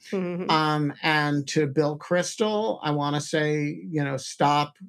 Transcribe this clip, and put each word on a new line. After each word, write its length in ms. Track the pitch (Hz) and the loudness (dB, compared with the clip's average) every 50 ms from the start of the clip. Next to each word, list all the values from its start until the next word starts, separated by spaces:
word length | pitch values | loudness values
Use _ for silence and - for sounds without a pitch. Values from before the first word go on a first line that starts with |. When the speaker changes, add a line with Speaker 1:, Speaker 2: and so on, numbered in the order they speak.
| - - | -10 -6
Speaker 1:
Mm-hmm. 380 | - 196 185 175 180 175 185 - | -4 -4 -2 -2 -4 -4 0 2
Speaker 2:
Um, 420 | 160 156 156 151 151 151 151 143 - - | 2 4 4 2 2 2 0 0 -2 -2
and 460 | - 160 156 151 147 147 147 143 139 139 | 0 0 2 2 2 2 0 0 -2 0
to 180 | - 156 156 | 0 0 0
Bill 320 | 139 131 156 151 151 151 147 | 2 2 0 0 0 0 -4
Kristol, 840 | - - 175 180 175 180 - - 226 214 214 208 214 220 - - - | -4 0 0 0 0 0 -2 0 0 0 0 0 0 -2 -4 -2 -2
I 80 | 151 | -2
wanna 300 | 147 147 143 143 143 147 | 0 0 0 0 0 -2
say, 580 | 143 - - 156 151 151 151 151 147 147 156 - 180 190 | -2 0 0 0 2 2 0 0 -2 -2 -4 -6 -8 -4
you 140 | 165 151 143 | -2 -2 -2
know, 140 | 139 139 127 | -2 -2 -4
stop 580 | - - - - 151 143 147 147 147 147 - - 190 | -6 -8 -2 2 2 4 4 4 2 0 -4 -16 -16